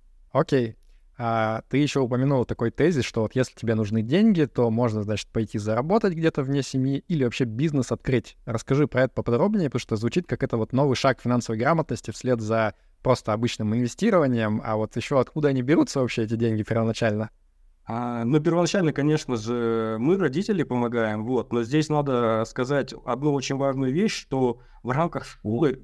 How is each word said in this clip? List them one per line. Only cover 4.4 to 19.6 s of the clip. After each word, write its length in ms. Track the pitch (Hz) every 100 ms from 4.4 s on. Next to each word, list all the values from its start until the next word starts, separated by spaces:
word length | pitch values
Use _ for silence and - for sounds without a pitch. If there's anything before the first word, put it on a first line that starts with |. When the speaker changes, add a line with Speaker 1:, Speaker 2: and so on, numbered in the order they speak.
| 139
Speaker 1:
то 240 | - 117
можно, 320 | 110 123 107
значит, 260 | 101 104 -
пойти 280 | 117 110 113
заработать 560 | 104 113 147 220 208
где-то 300 | 165 160 -
вне 180 | 135 139
семьи 420 | 131 131 131 139 -
или 160 | 165
вообще 220 | 123 - 123
бизнес 460 | 110 160 143 120
открыть. 460 | 113 - 123 - - -
Расскажи 420 | 113 - 135 147
про 160 | 123
это 100 | 131 -
поподробнее, 540 | 110 117 196 214 151
потому 100 | 120
что 160 | - 110
звучит 320 | 117 185 175
как 160 | 147
это 120 | 135 117
вот 160 | 110
новый 240 | 123 143 123
шаг 240 | 135 123
финансовой 400 | 120 123 - 110
грамотности 520 | 127 165 143 117 -
вслед 300 | - 127 120
за 340 | 107 113 110 - _ _
просто 320 | 127 - -
обычным 400 | 107 117 - 107
инвестированием. 880 | 113 123 - 214 185 139 120 107 107
А 120 | 117 107
вот 180 | 107 120
ещё 200 | - 139
откуда 300 | 120 160 147
они 160 | 135
берутся 360 | 123 185 - 139
вообще, 240 | 123 -
эти 120 | 110 117
деньги, 260 | 117 110
первоначально? 720 | 104 113 113 110 117 104 107 _ _ _ - _ -
Speaker 2:
А, 320 | 113 120 120
ну, 160 | 117 151
первоначально, 540 | 165 170 170 - 160
конечно 420 | 139 147 151 - 117
же, 640 | 107 120